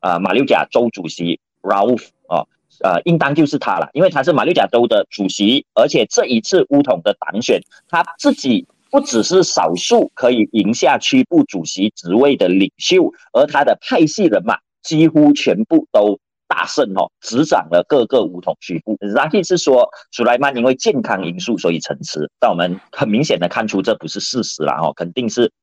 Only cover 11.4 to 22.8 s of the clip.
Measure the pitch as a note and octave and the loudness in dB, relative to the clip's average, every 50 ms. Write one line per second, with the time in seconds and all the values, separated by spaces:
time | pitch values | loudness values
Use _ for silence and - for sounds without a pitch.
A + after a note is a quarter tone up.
11.4 | C3+ - - F#2+ E2 D#2 - - F#2+ A2 - - - E2+ F2+ A2+ C3 C#3+ C#3 - | 2 2 -2 -8 -8 -8 -6 -4 -4 -4 -4 -6 -6 -2 2 2 4 4 2 2
12.4 | G2+ F2+ F2+ F#2+ G2 F#2+ _ _ - - F3 F#3 F3 - - _ _ _ _ A#2+ | 0 2 2 2 0 0 _ _ -4 0 2 2 2 2 -2 _ _ _ _ 0
13.4 | C#3+ D3 D3+ C#3 D3 - G#3 - - - C4 A#3 E3 D#3 - - G#3 D#3+ G#2 F#2+ | 0 2 2 0 2 2 0 -2 -2 -4 0 2 2 0 0 0 0 2 0 0
14.4 | F2 A2 G2+ - _ _ _ _ _ - D#3+ D3+ D#3+ D#3+ - - D3+ D3 D3 C#3+ | -2 -2 -6 -6 _ _ _ _ _ -4 0 2 2 4 6 6 6 6 4 4
15.4 | - - - F3+ A3 _ - - - _ _ A2 G#2 G#2 G2+ G2+ _ _ _ _ | 2 -2 0 0 0 _ 0 0 0 _ _ 2 2 2 0 -2 _ _ _ _
16.4 | _ _ - - F2 F2+ - - C#3 A2 F#2+ F#2+ E2 - _ _ _ - A2 A#2+ | _ _ -4 -4 -4 -4 -2 -2 -2 -2 0 -4 -4 -4 _ _ _ -6 -2 -2
17.4 | D#3 D#3 - A2+ F#2 D#2+ E2 F2 F2+ _ C#3+ C#3 A#2 G#2+ - B2+ G#2 - F2+ F2 | 0 0 0 -2 -2 0 0 0 0 _ 2 0 0 2 0 0 0 0 -6 -8
18.4 | F#2 - D#2+ _ - - F2+ E2 - - A2 - - G2+ G2+ C3 C#3 D#3 D#3 G#3+ | -8 -8 -8 _ -8 -8 -8 -8 -6 -6 -8 -6 -6 -4 -2 -2 -2 0 0 -2
19.4 | F3 - F#3 E3+ - - C3+ B2 - - - - - _ - - A#2+ A#2+ A#2+ B2 | 0 0 -2 -2 2 4 4 4 4 2 -2 -14 -20 _ -6 -2 0 0 2 2
20.4 | C#3 C#3 C#3 B2 A#2 C3 C3 C3 - A#3 G3+ C3+ A2 - - B2+ F#2+ E2 - F3+ | 0 -2 -2 0 0 0 0 0 0 -2 -2 -2 -2 -4 -4 -4 -4 -6 -8 -8
21.4 | - - A#2 F2+ - F2 E2+ E2 - - C#2+ C2+ - - - D#2 D2+ - _ _ | -6 -4 -4 -2 0 -2 -2 -2 -4 -8 -10 -10 -10 -12 -8 -8 -8 -10 _ _
22.4 | - A#2 F#2+ F2 F2 F2+ F2+ G2 | 0 0 0 0 -2 -4 -4 -8